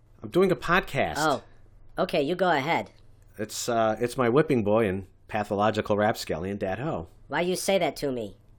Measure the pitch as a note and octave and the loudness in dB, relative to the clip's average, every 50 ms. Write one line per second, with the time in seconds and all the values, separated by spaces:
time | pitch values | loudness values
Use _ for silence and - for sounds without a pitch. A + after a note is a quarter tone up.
0 | _ - - - - G#2 - E3+ F#3+ F#3+ F3 - - - E3+ F#3 F#3+ - - C#3 | _ -20 -20 -16 -8 -2 2 4 4 4 2 0 0 2 2 2 0 0 0 0
1 | A2 E2+ D#2 - D#3 D#3 C#3 A2+ - - - - - - - - - - - - | 0 0 0 0 2 2 2 0 -4 -10 -20 -20 -20 -20 -20 -20 -20 -10 -4 -4
2 | E3+ F3+ - E3+ C#3+ C#3 F3+ F3 F#3+ F3+ E3 C#3+ C3 D#3 E3+ B2+ G#2 - - - | -2 0 0 0 0 0 0 0 2 2 2 2 2 0 0 -2 -2 -4 -10 -20
3 | - - - - - - - - G#2+ G#2 - - - - A#2+ A2+ A2+ A2 G#2+ G#2+ | -20 -20 -20 -20 -20 -16 -12 -10 -10 -8 -8 -6 -4 -2 2 2 2 2 2 0
4 | A#2+ A#2+ - - B2+ A#2 A2+ C#3+ D#3+ - C#3+ A#2+ G#2 G2+ G#2 A2+ A#2 G2+ F#2 G2 | -2 -2 0 0 2 4 4 4 4 4 2 2 2 4 4 4 2 2 0 -4
5 | F#2+ - - - - - - A2 G#2 - G#2+ G2 G#2 A2 G#2 G#2+ G2+ - G#2+ G2+ | -6 -10 -16 -20 -12 -6 -4 -4 -4 -2 0 2 2 2 2 0 0 0 2 2
6 | G#2 G#2 - - - - F2+ D#2 F2 F#2+ G2+ G2+ G2+ F#2+ F#2 G2 C3 D#3+ C#3+ F2+ | 2 2 0 -2 -4 -6 -6 -6 -4 -6 -6 -4 -4 -4 -4 -4 -4 -6 -6 -6
7 | D#2+ - - - - - C3 D3+ F3 F3+ F#3 E3 - - G3 G3 F3+ D3 C3 - | -8 -10 -16 -20 -12 -6 -4 -4 -2 -2 -2 -2 0 0 2 2 2 0 -2 -2
8 | - C#3+ B2+ B2 A2 G2+ - - _ - - | -4 -4 -4 -4 -6 -10 -12 -16 _ -20 -20